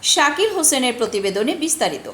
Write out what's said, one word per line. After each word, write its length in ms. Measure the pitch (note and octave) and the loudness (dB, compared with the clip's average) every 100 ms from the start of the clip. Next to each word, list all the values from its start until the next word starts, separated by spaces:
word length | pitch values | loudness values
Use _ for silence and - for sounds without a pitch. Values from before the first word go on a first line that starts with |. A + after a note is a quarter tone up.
| - | 0
শাকির 380 | - D4 D4+ A4 F#4+ | 2 2 2 0 2
হোসেনের 380 | D#4 C#4 B3+ A#3+ | 2 2 0 0
প্রতিবেদনে 520 | G#3+ G#3 G3 F#3+ A3+ F4 | -2 0 -2 0 -2 -2
বিস্তারিত। 440 | D#4+ - G3 C#3 - | -2 0 -2 -2 -12